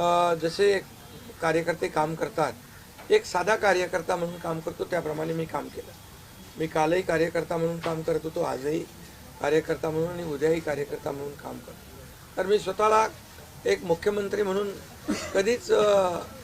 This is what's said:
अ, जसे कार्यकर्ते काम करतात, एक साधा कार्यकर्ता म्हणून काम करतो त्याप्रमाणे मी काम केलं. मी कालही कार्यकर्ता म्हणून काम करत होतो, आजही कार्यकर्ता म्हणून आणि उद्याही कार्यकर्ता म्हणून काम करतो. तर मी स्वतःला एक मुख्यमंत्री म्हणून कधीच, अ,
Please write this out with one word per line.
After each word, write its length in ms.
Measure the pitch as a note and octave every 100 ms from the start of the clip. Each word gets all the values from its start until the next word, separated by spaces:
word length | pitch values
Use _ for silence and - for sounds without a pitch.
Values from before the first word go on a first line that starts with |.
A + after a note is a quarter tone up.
अ, 340 | F3 F3 F3
जसे 460 | E3 E3 F3 G3+ F#3+ - - - - - -
कार्यकर्ते 460 | E3 E3 E3 E3 F3+
काम 260 | D#3 D#3
करतात, 380 | E3 D#3 E3 C#3 - - - - - -
एक 140 | G#3+
साधा 320 | - F3+ F3+ A3
कार्यकर्ता 600 | G#3 F#3 F3+ F3 E3 F3+
म्हणून 220 | E3+ F3
काम 220 | E3+ D#3+
करतो 240 | E3 D#3+
त्याप्रमाणे 480 | F#3+ E3+ D#3 D3+ D#3+
मी 120 | E3
काम 240 | D#3+ C#3+ C3
केलं. 240 | - - - - - - - - -
मी 80 | D#3+
कालही 360 | D#3+ D#3 F3+
कार्यकर्ता 540 | F#3 D#3+ E3 E3+ D#3 E3
म्हणून 240 | E3 E3+
काम 220 | E3 D#3+
करत 180 | D#3+ D#3
होतो, 180 | D#3+ E3
आजही 380 | D3 B2+ C#3+ E3 - - - - - -
कार्यकर्ता 480 | C#3+ D#3 D#3 D3+ D#3+
म्हणून 180 | D#3 E3+
आणि 160 | F3
उद्याही 360 | E3+ C#3 D#3 E3
कार्यकर्ता 500 | D#3+ C#3+ C#3 D3 D#3
म्हणून 240 | C#3 C#3+
काम 240 | - C3+ B2
करतो. 480 | - - - - - - - -
तर 100 | F#3
मी 120 | G#3
स्वतःला 500 | F3+ F#3 G#3+ A3 A3 - - - - - F#3+
एक 180 | G3
मुख्यमंत्री 580 | F#3+ E3 G#3 G#3 G3 G3+
म्हणून 260 | G3 F#3+ G3+ - - - - - -
कधीच, 380 | F#3+ G3 A#3+ -
अ, 460 | G#3+ G#3 G3+ F3+ E3+ - -